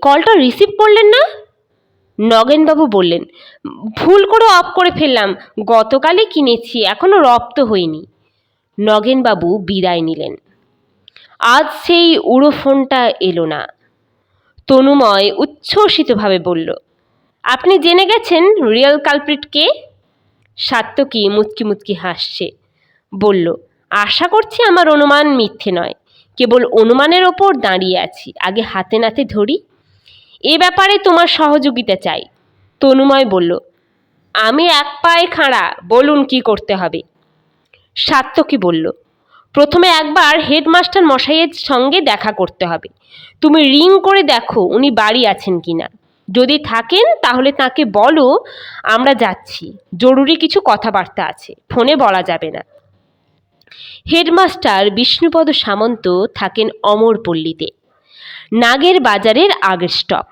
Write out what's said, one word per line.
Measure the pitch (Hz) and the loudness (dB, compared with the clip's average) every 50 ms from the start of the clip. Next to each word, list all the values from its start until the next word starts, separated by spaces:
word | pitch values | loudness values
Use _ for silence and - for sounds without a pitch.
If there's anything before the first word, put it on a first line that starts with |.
কলটা | - 277 285 311 330 440 440 | 2 2 2 4 4 4 4
রিসিভ | 359 262 247 226 - 403 403 403 - | 4 4 2 2 0 0 0 2 2
করলেন | 427 427 415 440 427 | 4 4 4 4 6
না?" | 415 440 508 640 - - - - _ _ _ _ _ _ _ _ _ _ _ _ _ - - | 4 4 4 2 0 -2 -12 -20 _ _ _ _ _ _ _ _ _ _ _ _ _ -8 -4
নগেনবাবু | 214 226 226 220 226 254 294 311 311 311 311 294 311 | 0 2 2 2 4 4 2 2 2 2 2 0 0
বললেন, | 247 208 196 180 170 170 - - - _ - - - - _ - - - - 196 220 220 | 0 0 0 0 0 -2 -4 -6 -10 _ -20 -20 -20 -20 _ -18 -18 -16 -14 -14 -14 -8
"ভুল | - - 330 381 403 403 | -4 2 4 4 4 4
করে | 403 427 453 453 | 4 4 4 4
অফ | 440 381 349 349 - - | 4 4 4 2 0 -2
করে | 370 359 359 | 0 0 0
ফেললাম, | 349 - 311 285 254 226 208 196 185 - - - - - 208 | 0 0 0 0 0 0 -2 -2 -4 -8 -12 -16 -12 -10 -2
গতকালই | 190 233 220 220 220 269 269 269 320 349 381 440 | 0 2 2 2 2 0 0 0 0 2 2 0
কিনেছি, | - - 320 285 247 233 226 233 - - 240 208 | 0 0 -2 0 0 0 -2 -4 -8 -6 -4 -2
এখনো | 185 208 - - 370 403 381 | -2 -2 0 2 2 4 4
রপ্ত | 294 247 240 233 240 - - 302 | 4 4 4 2 0 -4 -2 -2
হয়নি।" | 269 220 220 190 175 160 156 156 - _ _ _ _ _ _ _ _ _ _ _ _ _ - - | -2 0 0 -2 -2 -4 -6 -10 -14 _ _ _ _ _ _ _ _ _ _ _ _ _ -10 -4
নগেনবাবু | 208 214 214 214 208 247 262 262 247 233 208 175 175 170 190 | 0 0 0 0 2 0 0 0 2 0 -2 0 -2 -2 -2
বিদায় | 214 185 160 202 190 180 180 175 170 | -4 -4 -6 -4 -2 -2 -2 -2 -2
নিলেন। | 165 160 160 151 151 - - - _ _ _ _ _ _ _ _ _ _ _ _ _ _ _ - _ _ _ - | -4 -6 -6 -8 -10 -12 -12 -16 _ _ _ _ _ _ _ _ _ _ _ _ _ _ _ -20 _ _ _ -2
আজ | - 233 247 285 311 311 - - - | 0 2 2 2 2 -2 -6 -10 -4
সেই | - 339 339 339 339 320 - - | 0 0 2 4 2 2 0 0
উড়ো | - 240 262 277 294 | 0 2 4 4 2
ফোনটা | 277 - - 277 269 277 262 262 269 254 247 220 - - | 2 0 -2 0 0 0 0 -2 -2 -2 0 -2 -2 -4
এলো | - 185 170 170 165 | -4 -4 -4 -4 -4
না। | 156 151 143 92 - - _ _ _ _ _ _ _ _ _ _ _ _ _ _ _ _ _ _ | -6 -6 -8 -10 -14 -18 _ _ _ _ _ _ _ _ _ _ _ _ _ _ _ _ _ _
তনুময় | - 269 262 262 277 285 285 254 214 202 196 202 202 - | 2 4 4 6 4 4 4 4 2 2 2 0 0 -2
উচ্ছ্বসিতভাবে | - 294 - - _ - - - 415 427 370 - 311 302 - 240 214 214 202 190 180 | -2 -6 -6 -8 _ -10 -4 0 0 2 2 0 -2 0 -2 -2 -2 0 -2 -2 -2
বলল, | 160 180 175 165 165 165 - - _ _ _ _ _ _ _ _ _ _ _ _ - | -2 -4 -4 -4 -6 -8 -10 -12 _ _ _ _ _ _ _ _ _ _ _ _ -4
"আপনি | - 254 - - 359 392 359 | -4 -4 0 2 2 2 2
জেনে | 285 339 349 370 392 | 2 2 2 2 2
গেছেন | 370 440 440 453 - 349 320 349 392 440 403 285 | 2 0 -2 0 0 0 2 2 2 2 2 0
রিয়েল | 220 220 233 269 277 294 | 0 0 2 2 2 2
কালপ্রিট | 302 285 302 285 294 294 294 294 277 - - | 0 0 -2 -2 -2 -2 -4 -6 -6 -6 -6
কে?" | - - 311 392 605 - - - _ _ _ _ _ _ _ _ _ _ _ _ _ | -4 -2 0 -2 -2 -4 -8 -20 _ _ _ _ _ _ _ _ _ _ _ _ _
সাত্তকী | - - - 254 226 220 - - - 277 269 - 226 202 196 | -10 -8 -4 -4 -4 -4 -4 -4 -4 -4 -4 -2 -2 -2 0
মুচকি | 208 208 214 214 - - 226 | 0 -2 -2 -4 -4 -6 -4
মুচকি | 214 202 202 - - 196 | -4 -4 -6 -6 -10 -10
হাসছে, | 165 170 180 165 - - - - - 190 - - _ _ _ _ _ _ _ _ _ _ - - 190 | -8 -8 -10 -8 -8 -10 -12 -10 -10 -12 -12 -12 _ _ _ _ _ _ _ _ _ _ -16 -8 -2
বলল, | 202 208 196 185 170 170 165 - - _ _ _ _ - | 0 0 2 0 0 -2 -4 -8 -10 _ _ _ _ -4
"আশা | - 208 208 202 - - 330 | -2 -2 -2 -2 -2 -4 -2
করছি | 349 381 427 427 440 - - 480 | 0 0 0 -2 -2 -2 0 2
আমার | 415 349 359 339 311 | 2 4 4 4 2
অনুমান | 302 294 285 285 285 294 294 294 277 | 2 2 4 4 2 2 2 0 0
মিথ্যে | 254 220 202 - - - 202 | 0 -2 -4 -6 -8 -8 -6
নয়, | 180 170 170 - - _ _ _ _ _ _ _ _ | -4 -4 -6 -8 -10 _ _ _ _ _ _ _ _
কেবল | - 247 220 240 247 240 | -4 0 2 2 2 2
অনুমানের | - - 226 220 226 240 262 285 311 339 370 370 | 2 2 2 4 4 4 2 4 2 2 2 2
ওপর | 359 359 370 392 392 370 | 2 2 2 0 0 0
দাঁড়িয়ে | 247 233 202 185 185 190 185 185 - | 0 -2 -2 -2 -2 -2 -2 -2 -4
আছি, | 87 - - - - - - - | -4 -6 -10 -16 -20 -18 -12 -6
আগে | - 185 190 226 | -6 -4 -4 -4
হাতে | 220 - - 190 180 - 220 220 | -6 -6 -6 -8 -6 -4 -2 -2
নাতে | 233 226 226 277 269 | -2 -2 -2 -4 -6
ধরি। | - - 214 208 214 302 415 _ _ _ _ _ _ _ _ _ _ - _ _ _ _ _ | -4 -2 -4 -2 -2 -4 -6 _ _ _ _ _ _ _ _ _ _ -20 _ _ _ _ _
এ | - 262 311 | -2 -2 0
ব্যাপারে | 330 359 359 359 381 381 392 403 | 2 2 0 2 2 2 2 2
তোমার | 403 403 392 339 339 349 | 2 2 2 4 4 2
সহযোগিতা | 339 - - 311 294 294 302 262 285 233 240 233 226 190 | 2 0 0 0 2 2 2 0 -2 -4 -4 -4 -4 -4
চাই।" | 185 - 180 160 - - _ _ _ _ _ _ _ _ _ _ - | -4 -4 -6 -6 -6 -10 _ _ _ _ _ _ _ _ _ _ 0
তনুময় | - 269 262 269 269 277 277 269 269 | 2 4 4 4 4 4 2 2 2
বলল, | 220 190 185 175 170 175 - - _ _ _ _ _ _ _ _ _ _ _ _ _ - | 0 0 -2 0 -2 -4 -6 -8 _ _ _ _ _ _ _ _ _ _ _ _ _ -4
"আমি | 208 220 220 247 294 339 | -2 -2 0 0 2 2
এক | 349 311 285 294 302 - - - | 2 0 0 -2 -4 -8 -2 0
পায়ে | 339 339 339 349 | 0 2 2 0
খাঁড়া, | 349 - - 302 269 254 214 175 - - - - | -2 -2 -2 0 0 0 0 -2 -4 -8 -10 -4
বলুন | 175 220 247 277 285 302 285 269 | 0 2 2 4 4 2 0 0
কি | 269 262 254 | -2 -2 -4
করতে | - 226 208 196 208 - 202 | -2 -2 -2 -2 -2 -6 -6
হবে?" | 190 180 165 156 165 - _ _ _ _ _ _ _ _ _ _ _ _ _ _ _ _ _ - | -4 -4 -6 -8 -8 -12 _ _ _ _ _ _ _ _ _ _ _ _ _ _ _ _ _ -10
সাত্তকী | - - - - 262 262 - - - 285 - 294 | -8 -4 -2 0 -2 -2 -2 -2 -2 -2 0 -2
বলল, | 233 185 175 170 160 160 175 - _ _ _ _ _ _ _ _ _ _ _ - | -2 -2 -2 -2 -2 -4 -6 -8 _ _ _ _ _ _ _ _ _ _ _ 0
"প্রথমে | 285 294 294 311 349 349 | 0 2 2 2 2 2
একবার | 370 330 311 311 294 302 370 330 294 302 330 | 2 2 0 -2 0 0 2 2 2 2 0
হেডমাস্টার | 311 - 285 320 285 320 330 359 349 349 - 392 349 | 0 0 -2 -2 0 2 2 2 2 2 0 2 2
মশাইয়ের | 302 269 254 - 269 311 320 339 302 339 | 2 2 0 0 -2 0 0 0 -2 -4
সঙ্গে | - - - 277 247 254 277 302 381 | -8 -6 -4 -2 0 0 0 0 0
দেখা | 311 269 208 202 - 220 | 0 0 -2 -2 -4 -6
করতে | 208 - 185 175 - - 185 | -4 -4 -6 -6 -4 -6 -6
হবে। | 170 170 156 - - _ _ _ _ _ - - - _ - | -6 -6 -8 -10 -14 _ _ _ _ _ -20 -20 -20 _ 0
তুমি | - 302 294 320 294 | 2 2 4 4 4
রিং | 269 269 294 330 370 392 392 370 | 4 4 4 4 4 4 4 4
করে | 392 392 392 359 | 2 2 2 2
দেখো | 277 262 233 - - - 233 | 2 0 -2 -2 -4 -2 -2
উনি | 185 180 - 233 269 285 | -2 0 0 0 0 0
বাড়ি | 226 220 214 208 226 254 240 | 0 0 0 0 0 0 0
আছেন | 208 190 196 - 196 185 170 | 0 -2 -2 -4 -6 -6 -4
কিনা। | - 175 165 165 - - _ _ _ _ _ _ - - | -4 -6 -8 -6 -8 -10 _ _ _ _ _ _ -18 -12
যদি | 185 240 254 254 294 294 | -4 -2 -2 0 0 -4
থাকেন | 294 - 226 226 233 - 349 392 480 659 659 - | -4 -4 -6 -6 -4 -2 0 2 2 2 0 0
তাহলে | - 262 247 254 262 277 | 0 -2 0 0 0 -2
তাকে | 277 - 262 254 254 - 302 | -2 -2 -4 -4 -2 -2 -4
বলো | 214 185 208 220 269 320 311 269 254 302 480 - - - - - - - - - | -2 0 2 2 2 2 2 2 2 2 0 -2 -6 -20 -20 -20 -20 -18 -10 -4
আমরা | - 220 226 262 277 269 | -2 -2 0 2 0 0
যাচ্ছি, | 214 233 196 185 - - - - - 165 - - - _ - - | 0 -2 -4 -4 -8 -14 -20 -18 -18 -18 -18 -20 -20 _ -16 -6
জরুরি | 170 240 254 262 262 277 277 330 | 0 2 2 4 4 2 0 0
কিছু | 320 320 311 - 403 392 | -2 -2 -2 -2 0 0
কথাবার্তা | 262 214 202 - 226 202 196 175 - - - 170 | 0 -2 -2 -2 -4 -4 -4 -6 -6 -8 -8 -8
আছে, | - - _ - - - _ _ - | -8 -10 _ -18 -20 -20 _ _ -6
ফোনে | - 254 233 269 311 | -2 -2 0 0 2
বলা | 262 269 208 190 185 175 | 2 2 2 2 0 -2
যাবে | 180 170 160 165 156 | -4 -6 -6 -6 -10
না।" | - - - _ _ _ _ _ _ _ _ _ _ _ _ _ _ _ _ _ _ _ _ _ - - - - - - - - | -12 -12 -16 _ _ _ _ _ _ _ _ _ _ _ _ _ _ _ _ _ _ _ _ _ -20 -20 -20 -20 -20 -16 -8 -2
হেডমাস্টার | 311 330 339 330 330 381 381 320 - - - 254 202 190 202 208 | -2 0 0 2 2 2 2 0 -2 -2 -2 0 0 2 0 0
বিষ্ণুপদ | 196 220 247 - - - 339 330 330 330 320 294 | 0 -2 -2 -2 -2 0 0 0 2 2 0 0
সামন্ত | 302 - - 220 196 202 214 233 240 220 - 185 180 185 202 - - | -2 -4 -4 -4 -4 -2 -2 -2 -4 -4 -4 -4 -2 -2 -4 -6 -6
থাকেন | - 208 185 - 226 220 226 - - - | -6 -8 -6 -4 -4 -4 -4 -4 -4 -2
অমরপল্লীতে, | 208 208 214 226 226 220 202 226 175 170 160 160 165 160 160 165 - - _ _ _ _ _ _ _ _ - - - - - - - 214 | 0 0 2 2 0 0 -2 -4 -6 -6 -4 -6 -8 -8 -10 -12 -14 -14 _ _ _ _ _ _ _ _ -20 -20 -20 -20 -20 -12 -4 -2
নাগের | 226 240 233 254 277 302 359 370 370 | 0 2 2 2 2 2 2 2 4
বাজারের | 247 233 208 196 196 220 214 269 359 403 359 - | 2 2 0 2 2 2 2 2 2 2 0 0
আগের | - 190 185 175 180 | -2 -2 -2 -2 -4
স্টপ। | 170 - - - - 185 - - _ | -4 -4 -6 -4 -4 -4 -6 -6 _